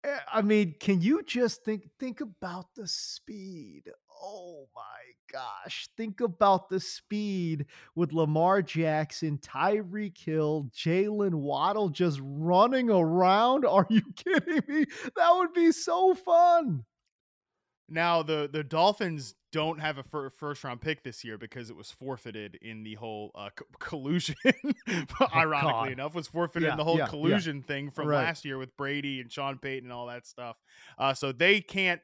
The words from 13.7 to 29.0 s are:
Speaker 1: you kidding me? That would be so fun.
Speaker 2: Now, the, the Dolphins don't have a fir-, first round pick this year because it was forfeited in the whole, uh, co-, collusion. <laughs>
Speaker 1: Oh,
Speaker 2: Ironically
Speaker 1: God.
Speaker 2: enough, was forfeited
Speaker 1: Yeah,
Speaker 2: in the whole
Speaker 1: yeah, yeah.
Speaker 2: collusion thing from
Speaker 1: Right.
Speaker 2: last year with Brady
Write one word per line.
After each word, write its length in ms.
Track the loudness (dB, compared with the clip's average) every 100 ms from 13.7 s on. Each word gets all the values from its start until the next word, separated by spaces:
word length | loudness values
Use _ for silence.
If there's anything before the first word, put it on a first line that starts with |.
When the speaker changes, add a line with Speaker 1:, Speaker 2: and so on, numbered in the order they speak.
| 4 6
Speaker 1:
you 140 | 4 2 -8
kidding 480 | 0 0 2 -2 0
me? 180 | 0 0 -2 -10 2
That 160 | 6 6
would 160 | 4
be 180 | 4 4
so 440 | 4 0 4 4 4
fun. 720 | 4 6 8 6 2 -4 -6 _ _ _ _ _ _ _ _ _ _
Speaker 2:
Now, 300 | -2 2 2
the, 260 | 2 -2 -2
the 120 | -4
Dolphins 680 | -2 2 2 2 -4 -6 -10 -18 _
don't 280 | -4 -2 -2
have 180 | -6 -6
a 60 |
fir-, 260 | -8 -8 -8
first 340 | -10 -10 -8
round 160 | -10 -8
pick 220 | -6 -6
this 200 | -8 -14
year 160 | -14 -12
because 320 | -14 -14 -14
it 40 | -16
was 140 | -18
forfeited 680 | -14 -12 -12 -12 -12 -14 -16
in 220 | -16 -14
the 100 | -14 -12
whole, 360 | -12 -12 -12
uh, 160 | -14 -16 -14
co-, 100 | -20 -16
collusion. 560 | -12 -8 -2 -2 -2 0 0
<laughs> 80 | 0 -4 -6 -6 -6 -6 -2
Speaker 1:
Oh, 80 | 0 2
Speaker 2:
Ironically 560 | 0 2 0 0 -4
Speaker 1:
God. 0 |
Speaker 2:
enough, 220 | -6 -8
was 140 | -8 -8
forfeited 400 | -4 -4 0 -2
Speaker 1:
Yeah, 20 |
Speaker 2:
in 80 | 0
the 60 |
whole 160 | 0 2
Speaker 1:
yeah, 80 | 0 0
yeah. 180 | 2 2
Speaker 2:
collusion 240 | 0 -8
thing 260 | -8 -8 -8
from 180 | -6 0
Speaker 1:
Right. 60 |
Speaker 2:
last 320 | 0 0 -4 -8
year 120 | -10
with 160 | -10 -8
Brady 420 | -6 -4